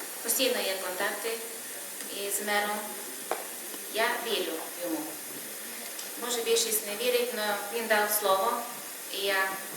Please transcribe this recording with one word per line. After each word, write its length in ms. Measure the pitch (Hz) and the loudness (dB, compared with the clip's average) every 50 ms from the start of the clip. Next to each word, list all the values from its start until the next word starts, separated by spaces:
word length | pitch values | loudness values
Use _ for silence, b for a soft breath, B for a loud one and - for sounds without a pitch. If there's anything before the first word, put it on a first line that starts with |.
| - - - - - | -8 -8 -8 -4 0
постійно 340 | 226 214 - 262 254 240 208 196 | 2 4 4 4 4 4 4 2
є 80 | 190 190 185 185 | 2 0 0 -2
контакти 440 | 185 180 180 202 208 208 - - 226 226 226 - - - - - - - - - - - - - 208 - 196 202 | -2 0 0 0 0 0 0 0 -2 -2 -2 -4 -6 -8 -8 -8 -8 -8 -8 -8 -8 -8 -8 -8 -6 -4 -4 -2
із 200 | 202 202 202 208 | 0 0 0 0
мером. 320 | 208 208 202 208 208 208 208 208 - - - - - - - - - - - - - - - - - - - - - - | 2 2 2 2 2 0 -2 -2 -4 -6 -8 -8 -8 -8 -6 -4 -4 -4 -4 -4 -6 -8 -8 -8 -8 -8 -8 -6 -2 0
Я 140 | 208 226 240 240 - - | 2 2 2 2 0 0
вірю 300 | 226 208 180 - 165 160 160 - - - - 175 | 0 0 0 0 0 -2 -4 -4 -6 -6 -4 -2
йому. 180 | 170 160 151 151 - - - - - - 139 - - - - - - - - - - - - - - - - 240 | 0 0 -2 -2 -4 -6 -8 -8 -8 -8 -8 -8 -8 -8 -8 -8 -8 -8 -8 -8 -6 -6 -6 -6 -6 -6 -6 -4
Може, 140 | 240 240 233 226 | -2 0 0 4
більшість 420 | 226 226 226 220 220 214 214 202 | 4 6 6 6 4 2 2 0
не 80 | 208 208 208 240 | 0 -2 0 2
вірить, 280 | 247 240 240 240 233 214 | 4 4 4 4 2 0
але 200 | 214 214 208 208 202 208 208 214 | 0 0 2 2 0 0 -2 -2
він 120 | 233 226 | -2 2
дав 200 | 214 220 208 208 208 - - | 4 4 6 6 4 4 4
слово. 300 | 208 196 190 190 196 190 - 233 233 - - - - - - - - - 202 | 4 6 6 6 6 4 2 2 0 -4 -6 -8 -8 -8 -10 -10 -8 -6 -4
І 120 | 196 196 | -2 0
я 140 | 196 196 190 196 196 196 190 - - - | 2 4 4 2 2 0 -2 -4 -6 -6